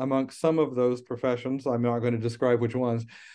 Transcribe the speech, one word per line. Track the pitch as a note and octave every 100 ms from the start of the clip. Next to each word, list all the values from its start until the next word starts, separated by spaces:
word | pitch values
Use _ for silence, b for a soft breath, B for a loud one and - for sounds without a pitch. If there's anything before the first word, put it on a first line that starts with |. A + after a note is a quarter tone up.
amongst | C3 C3+ C3 -
some | E3 D#3+
of | C#3+
those | B2 B2 B2
professions, | - A#2+ C3 A#2+ C3 C3+ C3+
I'm | A#2+
not | A#2+ A#2
gonna | A#2+ A2+
describe | A#2 A#2 B2+ A#2+
which | A#2+
ones, | B2+ B2 A#2 A#2 B B